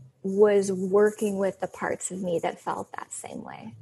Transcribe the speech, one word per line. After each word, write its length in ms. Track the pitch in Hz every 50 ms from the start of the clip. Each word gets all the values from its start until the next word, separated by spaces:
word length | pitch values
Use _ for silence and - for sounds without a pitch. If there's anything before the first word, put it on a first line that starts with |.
| - - _ _ -
was 500 | 196 190 196 214 208 202 202 196 196 196
working 640 | 185 190 190 185 202 208 214 208 - 226 208 196 190
with 220 | 196 190 185 -
the 80 | - 180
parts 420 | - - 190 - - - - -
of 100 | - 185
me 180 | 196 180 170 165
that 200 | - 185 - -
felt 300 | - 185 - - 175 _ -
that 200 | - - - -
same 300 | - - - - - -
way, 300 | - 67 - - 220 - -